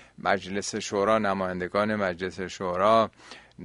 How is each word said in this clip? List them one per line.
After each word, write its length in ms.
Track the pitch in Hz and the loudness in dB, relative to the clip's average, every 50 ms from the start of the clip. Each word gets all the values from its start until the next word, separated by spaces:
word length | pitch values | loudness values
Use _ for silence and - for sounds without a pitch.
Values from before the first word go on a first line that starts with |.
| - - _ - | -20 -20 _ -4
مجلس 560 | - 90 101 98 87 92 95 101 95 - - | 0 0 0 0 0 -4 -6 -4 -4 -4 -4
شورا، 440 | 110 98 - - 101 98 104 110 110 | -6 -6 -2 0 0 2 4 4 4
نمایندگان 800 | 107 101 98 98 95 90 92 90 90 87 - 101 104 107 107 | 2 2 0 0 -2 -2 -4 -4 -4 -2 0 0 0 0 0
مجلس 440 | 107 101 95 87 82 92 92 82 92 | 0 0 -2 -2 -2 -6 -6 -6 -6
شورا، 680 | 95 87 - - 98 92 87 90 95 107 113 113 110 95 - - - - - - - - _ - | -8 -8 -8 -6 -4 -4 0 2 4 6 6 6 4 2 -2 -10 -20 -20 -20 -20 -20 -20 _ -14